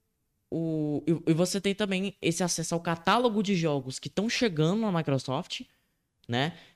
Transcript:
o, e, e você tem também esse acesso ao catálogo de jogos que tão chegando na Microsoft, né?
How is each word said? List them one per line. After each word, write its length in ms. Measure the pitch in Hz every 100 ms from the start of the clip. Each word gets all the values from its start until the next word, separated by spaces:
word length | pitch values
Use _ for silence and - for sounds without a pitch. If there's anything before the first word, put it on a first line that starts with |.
| _ _ _ _ -
o, 520 | 160 165 156 151 147 -
e, 240 | 160 -
e 40 |
você 260 | 160 175 196
tem 140 | 196
também 420 | 190 208 185 196 -
esse 220 | - 170
acesso 320 | 175 - 160
ao 60 | 170
catálogo 640 | 170 165 - 226 254 208
de 120 | 196
jogos 440 | 185 165 143 127 -
que 100 | -
tão 200 | - 220
chegando 520 | - 233 151 156 208
na 120 | 220
Microsoft, 680 | 170 147 135 - 131 - - - _ _ _ _ _ -
né? 300 | 120 156 - -